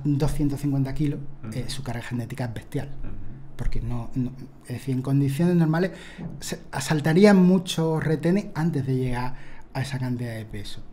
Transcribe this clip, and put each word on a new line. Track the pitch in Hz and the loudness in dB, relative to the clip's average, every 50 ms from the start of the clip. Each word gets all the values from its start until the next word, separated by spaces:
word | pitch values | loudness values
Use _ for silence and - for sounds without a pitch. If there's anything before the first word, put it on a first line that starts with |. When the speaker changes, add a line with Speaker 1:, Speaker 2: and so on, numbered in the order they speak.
| - | 0
Speaker 1:
doscientos | 151 143 135 151 135 - - 151 139 143 135 | 0 2 2 2 2 2 2 2 2 0 0
cincuenta | 143 147 139 139 135 131 - | -2 0 2 2 0 0 0
kilos, | - 156 143 143 - - - - - - | 0 0 0 -2 -2 -6 -8 -8 -8 -8
Speaker 2:
Ujú. | 107 110 127 | -8 -6 -6
Speaker 1:
eh, | 120 | -4
su | - - - - | -4 -4 -6 -6
carga | - 117 120 - | -6 -6 -6 -6
genética | - 123 120 117 107 - - 131 | -6 -4 -4 -4 -4 -6 -6 -6
es | 117 110 | -6 -6
bestial, | 101 - - - 143 135 - - - - | -8 -8 -6 -6 -6 -4 -4 -6 -4 -4
Speaker 2:
Ujú. | - - - - 110 - - - - - | -4 -4 -4 -6 -6 -6 -8 -10 -10 -4
Speaker 1:
porque | - - - - 113 | -2 0 2 2 2
no, | 107 117 123 120 117 - - | 2 0 -2 -4 -4 -4 -2
no, | 131 123 127 - - - - - - - - | -2 -2 -4 -4 -8 -14 -16 -18 -16 -12 -10
es | 123 | -10
decir, | 113 - 135 131 | -8 -4 -4 -2
en | 127 131 | -2 0
condiciones | 131 135 139 143 139 135 - 170 180 180 | 2 2 2 2 2 2 2 4 4 6
normales | 170 165 156 156 170 185 185 - - - - - - 175 170 - - | 6 4 4 4 2 0 -2 -4 -8 -16 -16 -14 -12 -12 -12 -12 -10
se, | - - 175 - - - - 139 | -10 -8 -8 -8 -10 -8 -6 -4
saltarían | - - 160 151 139 165 156 180 202 208 202 185 180 | -2 0 0 2 2 4 6 8 10 10 10 10 8
muchos | 180 185 190 180 - - - 165 160 160 156 135 | 8 6 4 2 0 -2 -2 0 0 0 0 0
retenes | 156 160 139 135 170 180 208 - - - | 0 0 0 2 2 2 2 0 -2 -4
antes | 147 156 170 143 143 123 | -2 -2 0 0 0 0
de | 131 131 | 0 0
llegar | 127 127 127 123 120 123 127 - - - - - - - - - | 0 0 0 -2 -2 -2 -4 -4 -6 -6 -10 -10 -12 -12 -8 -6
a | 135 127 | -6 -4
esa | - - 123 | -4 -4 -4
cantidad | 127 127 123 120 123 117 113 | -4 -2 -4 -4 -4 -6 -6
de | 110 110 | -8 -10
peso. | 107 110 104 101 - - - - - | -10 -10 -10 -8 -8 -8 -8 -10 -10